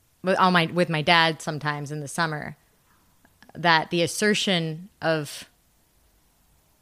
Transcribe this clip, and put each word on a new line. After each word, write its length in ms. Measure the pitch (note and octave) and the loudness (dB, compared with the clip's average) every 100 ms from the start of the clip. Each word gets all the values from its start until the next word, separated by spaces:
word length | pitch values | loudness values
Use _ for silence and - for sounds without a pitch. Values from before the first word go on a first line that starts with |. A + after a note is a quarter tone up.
| _ _ | _ _
with, 140 | F3+ G3 | -2 2
all 120 | F#3 | 4
my, 160 | F3+ E3 | 4 2
with 240 | F3 E3+ | 0 0
my 100 | D#3 | 0
dad 400 | D3+ E3+ E3 D#3+ | 4 4 4 0
sometimes 500 | - D3+ D3+ D3 C#3+ | -6 -6 -6 -6 -8
in 100 | D3+ | -10
the 80 | E3+ | -8
summer, 480 | - D#3+ D3+ C#3+ D3+ _ _ _ _ _ _ _ _ _ | -4 -4 -4 -10 -14 _ _ _ _ _ _ _ _ _
that 360 | - E3+ D#3+ - | -2 2 4 2
the 120 | F3 | -2
assertion 880 | E3 - G#3 G#3 - F3 D#3+ D#3 F#3+ - | -2 0 0 0 0 0 -2 -8 -14 -6
of, 460 | D#3+ D#3+ C#3+ - - _ _ _ _ _ _ _ _ _ _ _ _ _ | -2 -2 -4 -12 -18 _ _ _ _ _ _ _ _ _ _ _ _ _